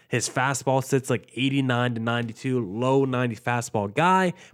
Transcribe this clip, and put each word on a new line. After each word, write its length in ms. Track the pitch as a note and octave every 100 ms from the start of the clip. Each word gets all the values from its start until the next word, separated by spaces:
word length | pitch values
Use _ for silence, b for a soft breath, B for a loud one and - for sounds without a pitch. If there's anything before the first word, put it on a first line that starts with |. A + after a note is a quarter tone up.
| B
His 200 | B2 -
fastball 560 | - C3 C3+ - C3+
sits, 240 | C3 C3+ B2
like, 220 | A#2+ - -
eighty-nine 580 | C3+ C#3 C3 A#2+ B2
to 60 | A2+
ninety-two, 580 | A2+ A#2+ A#2 - C3 B2+
low 460 | G2+ G#2 B2+ C#3 C3+
ninety 280 | B2 B2
fastball 600 | A2 - A#2+ A#2 A2 G2+
guy. 400 | G2+ E3+ F#3 F#3 E3+ B